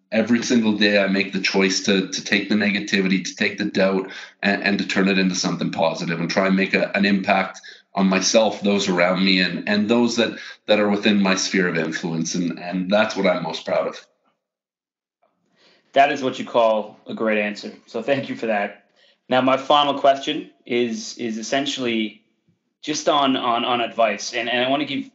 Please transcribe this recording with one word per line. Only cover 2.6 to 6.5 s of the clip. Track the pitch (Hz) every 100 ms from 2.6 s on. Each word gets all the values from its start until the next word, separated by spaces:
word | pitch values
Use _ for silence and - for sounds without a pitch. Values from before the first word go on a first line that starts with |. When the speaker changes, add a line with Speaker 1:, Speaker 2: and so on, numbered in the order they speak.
| 101 101 104 98 92 95
Speaker 1:
to | - -
take | 104 -
the |
doubt, | 104 101 95 98 95 - - -
and, | 101 98
and | 98 98
to | 92
turn | 104 95
it | 98
into | 92
something | 87 90 82 80
positive | - 82 - 85 82
and | 85
try | 98
and | 95